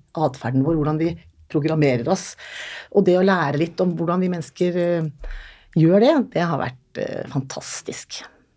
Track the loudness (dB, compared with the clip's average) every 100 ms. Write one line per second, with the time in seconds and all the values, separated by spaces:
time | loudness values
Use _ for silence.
0 | _ -2 -2 -2 -2 0 2 0 0 0
1 | -2 -4 -12 _ -6 -2 0 2 2 2
2 | 0 -2 -2 -12 -16 -14 -14 -14 -2 2
3 | 4 4 4 2 2 0 -2 -2 -2 -2
4 | -2 0 0 -2 -6 -2 -2 0 0 0
5 | -2 -6 -14 -14 -16 -20 _ 2 6 6
6 | 6 4 2 0 -2 -2 -4 -8 _ -8
7 | -6 -6 -6 -6 -6 -8 -10 -10 -8 -10
8 | -12 -14 -18 _ _